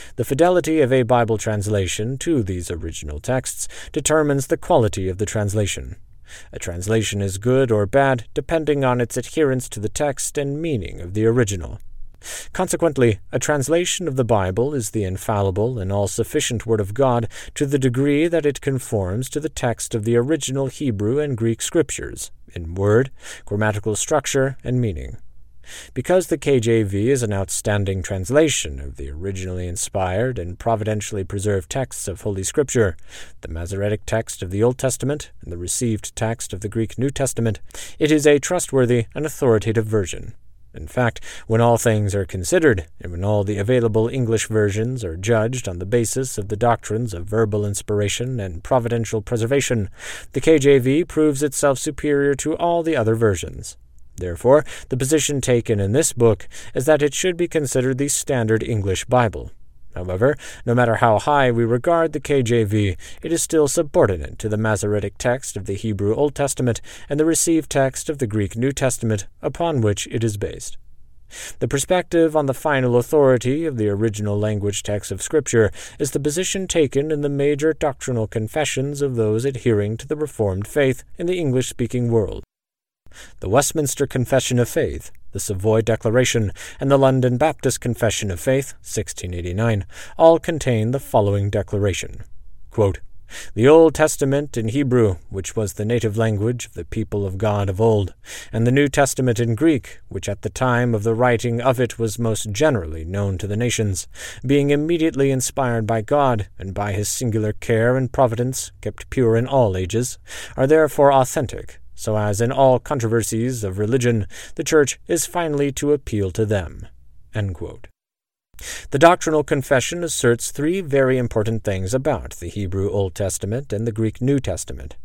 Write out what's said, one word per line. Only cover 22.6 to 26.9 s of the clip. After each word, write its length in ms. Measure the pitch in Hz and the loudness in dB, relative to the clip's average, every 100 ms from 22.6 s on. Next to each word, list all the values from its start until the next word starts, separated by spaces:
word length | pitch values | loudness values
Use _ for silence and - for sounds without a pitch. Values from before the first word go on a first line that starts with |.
| 82 | -8
word, 380 | 90 101 113 135 - - - | 0 4 4 4 -4 -16 -14
grammatical 500 | - 104 107 104 110 | -6 0 0 0 -2
structure, 640 | 104 - 151 - 135 135 135 | -2 0 0 2 0 0 -2
and 160 | 120 123 | -4 -2
meaning. 380 | 117 76 64 - - - - - - - - | 0 -4 -8 -12 -14 -16 -18 -20 -18 -18 -10
Because 320 | - - 185 170 | -6 2 2 2
the 120 | 156 | 0
K 200 | 147 131 | 2 2
J 240 | 113 113 | 4 2
V 280 | 101 | 2